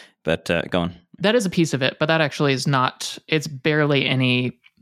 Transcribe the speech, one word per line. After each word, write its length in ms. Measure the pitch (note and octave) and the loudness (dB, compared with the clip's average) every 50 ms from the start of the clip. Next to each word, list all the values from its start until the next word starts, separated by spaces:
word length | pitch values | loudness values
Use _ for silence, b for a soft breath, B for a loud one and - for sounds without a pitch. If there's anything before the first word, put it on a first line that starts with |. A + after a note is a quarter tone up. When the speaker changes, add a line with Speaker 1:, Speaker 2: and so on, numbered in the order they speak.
| B B B B _ | B B B B _
Speaker 1:
but, 260 | - E2 - - - F2 | -2 -2 -2 -2 -2 -2
uh, 100 | E2+ - - | -2 -2 -2
go 120 | - F2+ E2+ | -2 -2 -2
on. 120 | F2 F2 - _ _ - - | -2 -4 -10 _ _ -14 -2
Speaker 2:
That 160 | - G3+ A3 | -2 2 2
is 100 | B3 G#3 | 2 0
a 60 | F#3 | 0
piece 240 | - - E3 D3+ - | 0 0 0 0 0
of 80 | C3 B2+ | -2 -2
it, 140 | B2+ - - | -2 0 -2
but 80 | D#3 | 0
that 140 | D3+ D#3+ D#3+ | 0 2 2
actually 320 | D#3+ C#3 - - D3+ C#3 C3+ | 0 -2 -2 0 0 0 0
is 160 | B2+ C3 C#3+ | 0 0 0
not, 500 | C#3+ C3 B2+ C3 - - - - - - - | 0 2 0 0 -2 -6 -10 -12 -12 -12 -6
it's 220 | - D#3+ D#3 D3 D#3+ | -4 -4 -2 -2 -4
barely 580 | D3 C3 - D#3+ D3+ D3+ D3+ C#3+ D3 C3+ C#3+ | -12 -4 -2 0 2 2 2 2 2 2 2
any 540 | C3+ C#3 B2+ C3 B2+ B2 B2 B2+ A#2+ - _ _ - _ _ | 2 0 2 2 2 2 2 0 -2 -6 _ _ -20 _ _